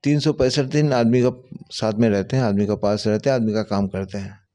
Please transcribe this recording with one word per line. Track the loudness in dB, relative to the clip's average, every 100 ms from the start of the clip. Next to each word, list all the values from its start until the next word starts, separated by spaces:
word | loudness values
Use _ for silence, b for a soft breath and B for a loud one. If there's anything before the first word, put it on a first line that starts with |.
तीन | 2 2
सौ | 2
पैंसठ | 2 0 0
दिन | 0 0 2
आदमी | 2 2 4
का | 2 -2 -16 -20 -14
साथ | -4 -2
में | 2 2
रहते | 2 0 0
हैं, |
आदमी | 0 0 0
का |
पास | 0 0 0 0
रहते | 0 0
हैं, |
आदमी | 0 0
का | -2
काम | -2 -2 -2
करते | -4 -8 -10
हैं। | -12 -16 _